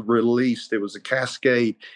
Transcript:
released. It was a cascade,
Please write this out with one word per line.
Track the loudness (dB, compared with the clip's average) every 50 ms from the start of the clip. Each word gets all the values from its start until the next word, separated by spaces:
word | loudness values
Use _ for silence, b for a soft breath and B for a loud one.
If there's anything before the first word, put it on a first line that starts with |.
| -2
released. | 2 2 2 4 4 2 2 2 0 0 -2 -4 -4
It | -4 -4
was | -4 -6 -8
a | -12
cascade, | -8 -4 -4 -2 -2 -4 -4 -2 0 2 2 2 2 0 -2 -6 B B B